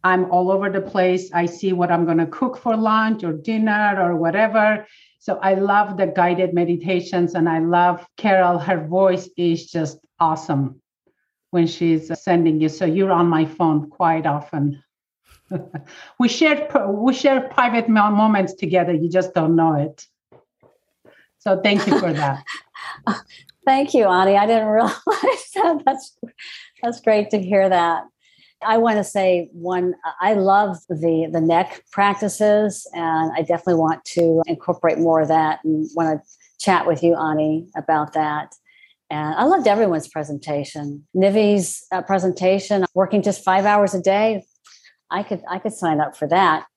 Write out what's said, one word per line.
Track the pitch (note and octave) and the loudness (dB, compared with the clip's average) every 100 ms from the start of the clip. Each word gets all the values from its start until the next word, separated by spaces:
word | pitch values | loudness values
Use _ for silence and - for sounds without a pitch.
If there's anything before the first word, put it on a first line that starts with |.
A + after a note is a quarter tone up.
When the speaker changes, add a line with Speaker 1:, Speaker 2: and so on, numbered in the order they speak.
Speaker 1:
I'm | F#3 F#3 F3+ | 2 0 2
all | F3+ F3+ | 0 2
over | G3 G3 | 0 0
the | F#3+ | -4
place. | F#3+ G3+ F#3 F3+ F3+ | -4 0 0 0 -2
I | F3 E3+ | -4 -4
see | - F#3+ | -2 -4
what | F3+ F3 | -2 0
I'm | E3+ E3+ | 0 2
gonna | E3 D#3 | 0 0
cook | - B3 - | -2 -6 -4
for | A#3+ A3 | -4 0
lunch | A3 A3 A3 G#3+ | 2 2 0 -2
or | F3 | -4
dinner | D#3 F3+ A3 A3 G#3 G#3 F#3+ | -6 -4 -2 0 2 0 2
or | F3 E3+ | 0 0
whatever. | E3+ F#3+ A3 A3 G#3+ G#3+ - _ _ _ | 0 0 2 2 2 0 -6 _ _ _
So | - - | -8 -2
I | F#3+ F#3+ | 0 2
love | G3 G3+ G3+ F#3+ | 2 2 0 -2
the | F#3+ | -2
guided | - F3 F3+ F3+ | 2 0 2 0
meditations | E3+ E3+ F3 E3+ F3+ F3 F3+ E3+ | 0 0 -2 -2 -2 -2 -2 0
and | F3 E3+ | 0 0
I | E3 | 0
love | E3 F3 F3 F3 - - | 2 4 2 0 -10 -4
Carol. | G#3+ F#3+ F3+ F3 | 2 4 4 0
Her | D3 F3+ D#3 | -2 -4 -2
voice | F#3 F#3+ F3+ - - | 2 2 0 -6 -4
is | F3 E3 - | -2 -2 -4
just | E3+ D3+ - _ _ | -6 -6 -10 _ _
awesome | D#3+ D3+ - C#3 C3+ - _ _ _ _ _ _ _ | -2 -2 -4 -2 -2 -8 _ _ _ _ _ _ _
when | F3 E3 | 0 0
she's | - E3+ D#3+ D#3 E3 | 0 0 0 -2 -8
sending | - E3+ E3 D#3 | 0 2 2 2
you. | D#3 | -2
So | D#3 D#3 | 0 -2
you're | E3+ F#3+ | 0 2
on | F3 E3+ | 2 2
my | D#3+ D#3 | 2 -2
phone | - D#3+ D3+ D3+ | 0 0 0 -4
quite | - E3+ D#3+ D#3 | -2 0 0 -2
often. | D3 C#3+ D3+ C#3+ C#3 _ _ _ _ _ _ _ | -4 -6 -4 -4 -4 _ _ _ _ _ _ _
<laughs> | F3+ - D3+ - - - _ | -12 -10 -16 -16 -20 -20 _
We | A#3+ | -2
share, | - G#3+ F#3+ - C4+ G3 | 2 0 0 -2 -2 -2
we | G3+ B3 C4 | 0 0 2
share | C#4+ C4 | 2 2
private | C4 - A#3+ A3+ A3+ | 0 0 0 0 2
mo-, | A3 G#3 | 2 4
moments | G#3 A3 G#3 F#3 | 4 4 2 0
together. | - E3+ F3+ E3+ | -4 0 0 2
You | D#3+ E3 | 0 0
just | F#3 F#3 | 0 0
don't | F3+ D#3+ E3 | -2 2 2
know | E3 | 2
it. | D3+ D3+ - - _ _ - _ _ _ _ _ _ _ _ _ _ | 0 -4 -8 -20 _ _ -20 _ _ _ _ _ _ _ _ _ _
So | G#3 F#3+ | -2 0
thank | G#3 G3+ - | 2 0 2
you | D4 | 0
for | F3+ | 0
that. | D3 C#3+ C3+ - - _ - - - - | -2 -2 -4 -10 -16 _ -18 -16 -8 -6
Speaker 2:
<laughs> | G3 - - - _ - | -6 -10 -20 -20 _ 0
Thank | C4+ C#4 B3+ | 2 2 2
you, | G3+ | 4
Ani. | F3+ F#3+ G3+ | 4 4 4
I | G#3+ | 4
didn't | A3+ G#3+ | 2 2
<laughs> | G#3+ | 2
realize | A3+ - - G#4 - B4 - G4 | 0 -2 -4 -2 0 -2 -6 -2
that. | E4+ D4+ | 0 0
That's, | C4+ C#4 - _ A#3 _ - - - _ | -2 -4 -12 _ -20 _ -20 -20 -20 _
that's | A#3 A#3 | -8 -2
great | - G#3+ G#3 | 2 2 0
to | G#3 | -4
hear | F#3 G3 F#3+ | 0 2 4
that. | F3+ E3+ E3 - _ _ _ _ _ G#3+ | 2 2 -2 -6 _ _ _ _ _ 0
I | A3+ | 2
wanna | A#3 G#3 | 2 0
say | G3 G3+ F#3+ F3+ E3+ | -2 -2 0 0 -2
one, | E3+ E3+ F3+ F3+ - E3 - | -10 -6 -2 -4 -4 -10 -4
I | F#3+ | 0
love | G#3 F#3+ G3 G#3 F3 - | 2 2 2 2 -6 -10
the, | D#3+ E3 D#3+ D#3+ | -4 0 0 -2
the | E3 | 0
neck | D#3+ E3 F#3 - _ | 2 2 0 -8 _
practices, | - G3+ G3 G#3 - G#3+ G#3 G#3+ - - | -2 -2 0 -6 0 2 2 0 -6 -14
and | F3 E3 D#3+ D#3+ D#3 | -6 -2 -2 -2 -4
I | |
definitely | D#3 E3+ - E3+ | -2 -2 0 2
want | D#3+ D#3+ - | 2 -2 -6
to | - E3+ E3 E3 | 0 2 2 0
incorporate | E3 - F3 E3+ D#3 | -4 -4 -2 0 0
more | E3 D#3+ | 2 2
of | D3+ | 2
that | D#3+ D#3 D#3+ | 2 0 -2
and | D#3 D#3 D#3 | -4 -4 -4
wanna | E3 D#3+ D#3 _ _ _ _ | -4 -2 -4 _ _ _ _
chat | - F3 E3+ | 0 2 0
with | D3+ | 0
you, | E3+ E3+ | 2 2
Ani, | D#3 D#3 D#3 D#3 F3 D#3+ | 0 -2 0 -2 -6 -10
about | D3 D#3 D3+ | -2 -2 0
that. | D#3 D3+ D3+ D3 - _ _ _ _ _ | -2 -2 -4 -8 -20 _ _ _ _ _
And | D3+ D3+ D#3+ | -6 -4 0
I | |
loved | C4 F#4 A#3 | 2 4 2
everyone's | G3+ G#3+ D#3+ - | 2 2 -2 -6
presentation. | D#3+ D3 D3 D#3 D3 C#3 D3+ C#3+ C#3+ _ | -10 -8 -10 -6 -6 -6 -10 -12 -12 _
Nivi's, | F#3 G3 G#3 G#3 G#3 F3+ - - | 0 2 4 2 2 0 -10 -8
uh, | F#3 | -8
presentation, | - G3 F#3 F3+ F#3 G3 G3 G3+ F#3 F#3 | -2 0 0 0 0 0 0 -2 0 0
working | F#3 G#3 | 0 0
just | G3+ F#3+ | -2 -2
five | - F#3+ G3+ | 0 2 4
hours | G#3 G3 | 2 2
a | F#3 | 0
day, | F#3+ G3 A3 G#3 - _ _ _ _ _ _ | 0 2 0 -2 -8 _ _ _ _ _ _
I | F3+ | -8
could, | G3+ F#3+ - | -6 -8 -8
I | F3+ | -8
could | G#3+ | -8
sign | G#3+ E3+ D3+ | -4 -2 0
up | D3 - | -2 -4
for | D3 | 0
that. | F3 F#3 D#3 - | 4 4 2 -4